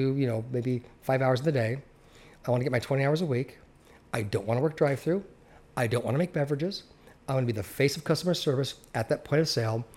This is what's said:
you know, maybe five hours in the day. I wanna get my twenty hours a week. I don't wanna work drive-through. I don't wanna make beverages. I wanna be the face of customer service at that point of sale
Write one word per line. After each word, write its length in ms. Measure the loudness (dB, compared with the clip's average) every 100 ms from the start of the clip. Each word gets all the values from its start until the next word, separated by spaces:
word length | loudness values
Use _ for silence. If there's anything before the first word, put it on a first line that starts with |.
| 2 2
you 100 | 0
know, 180 | 0 -2
maybe 320 | -2 0 -2 -4 -8
five 180 | 0 2
hours 200 | 4 2
in 40 |
the 80 | 2
day. 260 | 0 0 -2 -10 -20 -20 -20 -20 -8 -2
I 40 |
wanna 140 | 0
get 80 | 2
my 60 | 0
twenty 260 | 0 2
hours 160 | 2 2
a 60 | 0
week. 320 | -2 -2 -10 -20 -20 -20 -20 -8
I 100 | -6
don't 240 | -2 -2 0
wanna 140 | 0
work 160 | 0 2
drive-through. 460 | 0 0 0 -2 -4 -16 -20 -20 -10 -4
I 100 | 0
don't 180 | 0
wanna 140 | 0 0
make 140 | 0
beverages. 500 | -2 -2 -2 -4 -6 -14 -20 -20 -14 -4
I 60 |
wanna 120 | 0 0
be 60 |
the 100 | -2
face 340 | -4 0 0 0
of 60 |
customer 320 | -2 0 0
service 400 | 0 0 0 -2 -6 -6
at 140 | -4 -2
that 160 | -4
point 160 | 0 0
of 80 | 2
sale 360 | 0 0 -2 -6